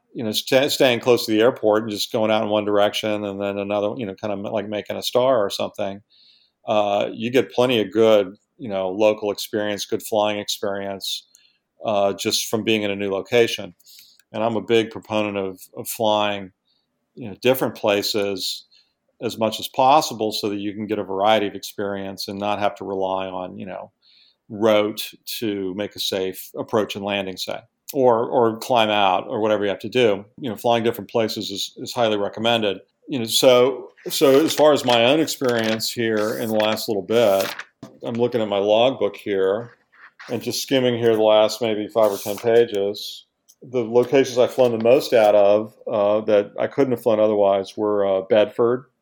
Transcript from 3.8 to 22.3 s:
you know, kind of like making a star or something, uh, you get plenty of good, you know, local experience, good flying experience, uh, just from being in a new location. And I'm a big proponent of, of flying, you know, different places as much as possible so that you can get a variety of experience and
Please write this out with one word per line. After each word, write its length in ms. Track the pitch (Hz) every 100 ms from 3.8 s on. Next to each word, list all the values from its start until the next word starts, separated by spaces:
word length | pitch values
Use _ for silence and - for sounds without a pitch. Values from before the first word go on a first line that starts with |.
| 104 135
you 80 |
know, 100 | 104
kind 180 | 95 107
of 200 | 101 104
like 160 | 113 101
making 280 | 104 - 101
a 60 |
star 360 | - 127 127 127
or 120 | 98
something, 500 | - 101 - 101 101 _ _ _ _ _ _ -
uh, 420 | 107 104 101 117
you 180 | 123 113
get 220 | 127 -
plenty 280 | - 123 120
of 100 | 98
good, 460 | 104 113 107 92 104 _ _
you 100 | 131
know, 220 | 95 95
local 400 | 98 107 107 104
experience, 560 | 98 - 110 104 101 -
good 160 | 107
flying 360 | - 107 104 104
experience, 880 | 101 - 104 98 98 98 - - - _ _ _ _ _
uh, 280 | 120 104 98
just 360 | 95 113 - -
from 160 | 113
being 180 | 101 110
in 80 | 104
a 60 | 98
new 140 | 101
location. 640 | 98 92 120 113 - 87 _ _ - - _ _
And 120 | 110
I'm 120 | 113 110
a 40 |
big 300 | 95 117 110
proponent 480 | 101 - 107 104 101
of, 220 | 98 92 - -
of 120 | 85
flying, 640 | - 110 107 104 101 92 _ _ _ _ _ _
you 160 | - 117
know, 60 | 95
different 340 | 123 131 135 -
places 920 | 110 104 95 107 101 98 - - _ _ _ _ _ _
as 160 | 120 113
much 220 | 110 110
as 80 | -
possible 640 | - 131 151 147 113 110
so 160 | 104 110
that 80 | 101
you 160 | 101
can 120 | 101 104
get 120 | 104
a 60 |
variety 420 | 95 95 104 110 101
of 80 |
experience 760 | 95 - - 101 98 98 98
and 100 | -